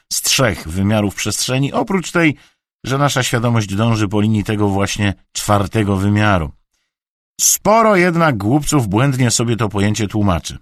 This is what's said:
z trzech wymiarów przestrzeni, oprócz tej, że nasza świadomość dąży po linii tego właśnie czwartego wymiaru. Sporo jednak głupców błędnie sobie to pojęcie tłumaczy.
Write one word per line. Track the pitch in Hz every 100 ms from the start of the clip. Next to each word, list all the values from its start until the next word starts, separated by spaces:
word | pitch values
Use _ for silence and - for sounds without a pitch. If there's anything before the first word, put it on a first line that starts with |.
| _
z | -
trzech | - - 123 90 80
wymiarów | 90 98 110 101
przestrzeni, | - 104 98 - 131 139
oprócz | 240 262 190 -
tej, | 175 165 - _ _ _ _
że | 113 135
nasza | 143 135
świadomość | 123 123 120 117 101
dąży | 95 117 110 104
po | 107
linii | 107 107
tego | 98 104 104
właśnie | 98 98 - 104 87 _
czwartego | - - 104 98 110 101 98
wymiaru. | 101 104 104 92 73 - _ _ _ _ _ _ _ -
Sporo | - - 196 220 220 190
jednak | 180 165 160 113
głupców | 101 147 139 147 110
błędnie | 104 143 127 123
sobie | - 117 110
to | 107
pojęcie | 101 104 104 101
tłumaczy. | 107 101 82 - 67